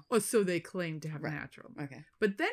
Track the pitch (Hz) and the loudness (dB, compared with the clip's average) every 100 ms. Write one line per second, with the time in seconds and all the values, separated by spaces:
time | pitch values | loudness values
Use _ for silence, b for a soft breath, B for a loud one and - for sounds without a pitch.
0 | - 226 220 226 185 170 - 185 170 156 | 2 2 4 4 4 2 -2 -4 -2 -4
1 | 156 151 147 147 - - - - 143 131 | -6 -6 -6 -6 -8 -12 -14 -10 -10 -10
2 | - - 214 202 381 | -14 0 0 2 -2